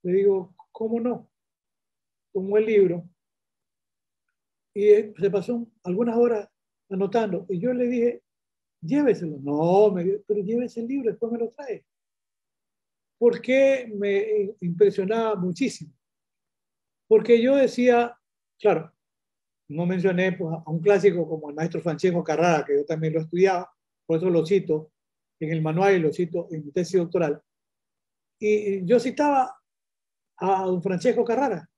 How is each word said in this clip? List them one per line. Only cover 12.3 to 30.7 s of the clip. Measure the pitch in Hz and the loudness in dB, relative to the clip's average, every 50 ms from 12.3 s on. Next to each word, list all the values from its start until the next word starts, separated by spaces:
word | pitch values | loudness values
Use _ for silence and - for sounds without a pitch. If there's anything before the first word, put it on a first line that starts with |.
| _ _ _ _ _ _ _ _ _ _ _ _ _ _ _ _ _ _ | _ _ _ _ _ _ _ _ _ _ _ _ _ _ _ _ _ _
¿Por | 233 233 208 - | 2 2 2 2
qué | - 247 262 269 269 269 269 254 247 233 214 | -2 0 2 4 4 4 2 0 -4 -10 -8
me, | 196 202 202 196 | -6 -4 -2 -2
eh, | 196 208 220 214 214 202 196 - _ | -2 -2 -2 -2 -2 -2 -4 -8 _
impresionaba | 180 175 165 170 208 196 196 - 190 190 220 226 226 220 214 | -8 -8 2 4 4 4 4 0 -4 -2 -2 -2 0 -2 -2
muchísimo? | 190 180 180 170 - 277 214 - - 156 - _ _ _ _ _ _ _ _ _ _ _ _ _ _ _ _ _ _ _ _ _ _ _ | -2 -4 -6 -4 -2 -4 -4 -4 -8 -18 -20 _ _ _ _ _ _ _ _ _ _ _ _ _ _ _ _ _ _ _ _ _ _ _
Porque | _ 220 214 214 226 240 233 | _ 4 4 6 6 4 6
yo | 226 254 277 | 6 4 4
decía, | 277 262 233 - - 247 247 240 240 240 240 - _ _ _ _ _ _ _ _ _ | 4 2 2 2 2 4 4 4 4 2 0 -6 _ _ _ _ _ _ _ _ _
claro, | - 208 180 160 160 - _ _ _ _ _ _ _ _ _ _ _ _ _ _ _ _ | 0 2 2 2 -2 -10 _ _ _ _ _ _ _ _ _ _ _ _ _ _ _ _
no | 147 160 175 | -6 -4 -2
mencioné, | 175 185 180 175 190 180 180 185 190 | -2 -2 0 0 0 0 2 -2 -2
pues, | 180 185 180 160 165 | -2 -4 -6 -8 -8
a | 165 - 156 | -10 -8 -8
un | 160 165 | -8 0
clásico | 160 202 202 196 180 202 170 175 160 156 | 2 2 2 4 4 2 2 2 -4 -4
como | 160 151 151 147 | -6 -8 -8 -12
el | 143 | -6
maestro | 156 160 165 - 160 | -6 -6 -4 -4 -4
Francesco | - 170 151 139 - 185 175 175 156 | -4 -4 -4 0 0 0 0 0 -2
Carrara, | - 151 151 170 175 170 151 139 | -2 0 2 2 2 2 2 0
que | - 143 | 0 0
yo | 143 143 | -2 0
también | - 160 160 160 156 | -2 -4 -4 -4 -2
lo | 156 160 | -2 -4
estudiaba, | 160 160 - 175 190 196 185 175 185 - _ _ _ _ _ _ _ | -6 -4 2 2 2 4 2 -2 -4 -8 _ _ _ _ _ _ _
por | - 165 | -2 -2
eso | 160 180 185 | 0 0 2
lo | 175 165 156 | 0 0 2
cito | 160 202 190 - - 156 156 156 _ _ _ _ _ _ _ _ _ _ _ | 2 0 0 2 0 -4 -4 -4 _ _ _ _ _ _ _ _ _ _ _
en | 160 151 | -6 -6
el | 160 160 | -4 -2
manual | 156 156 156 175 196 202 196 | -2 -2 0 2 2 4 2
y | 180 | 2
lo | 160 151 | 2 0
cito | - - 180 170 - 170 170 - | -2 -2 -6 -4 -4 -8 -8 -8
en | 160 156 147 | -12 -12 -12
mi | 143 | -6
tesis | _ 185 175 - 185 185 | _ -6 -4 0 0 -2
doctoral. | 170 170 - 180 165 147 147 - _ _ _ _ _ _ _ _ _ _ _ _ _ _ _ _ _ _ _ _ | -2 0 -2 -2 -2 -2 -2 -6 _ _ _ _ _ _ _ _ _ _ _ _ _ _ _ _ _ _ _ _
Y, | 214 214 | 0 0
y | 214 208 208 202 196 196 180 | 0 0 0 -2 -4 -4 0
yo | 170 240 233 | 2 2 2
citaba | 240 262 - - 294 294 285 269 254 254 - _ _ _ _ _ _ _ _ _ _ _ _ _ _ _ _ - | 2 -2 -2 0 0 2 2 0 0 -2 -6 _ _ _ _ _ _ _ _ _ _ _ _ _ _ _ _ -6
a | 180 190 196 185 190 | -2 0 0 0 0
don | 185 | -2